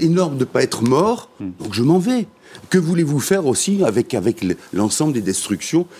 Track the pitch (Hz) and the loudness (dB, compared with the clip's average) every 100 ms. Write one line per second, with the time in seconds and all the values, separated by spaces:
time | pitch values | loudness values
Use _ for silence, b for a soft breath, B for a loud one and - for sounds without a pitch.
0 | 165 175 170 135 123 123 127 - 117 135 | 2 2 0 -2 -2 0 0 0 2 2
1 | 208 233 - - 98 90 - 101 131 180 | 2 -2 -8 -12 -12 -10 -8 0 2 4
2 | 196 254 - _ B B - 185 160 170 | 2 -2 -4 _ B B 0 0 2 0
3 | 147 143 - 190 143 110 196 196 147 107 | 0 -2 0 0 2 0 0 2 2 2
4 | 113 117 90 - 92 85 B 92 104 - | 0 0 -2 -2 -2 -4 B -2 0 0
5 | 156 123 98 95 - 101 - 160 175 | 0 0 -2 -4 -4 -6 -2 -2 -2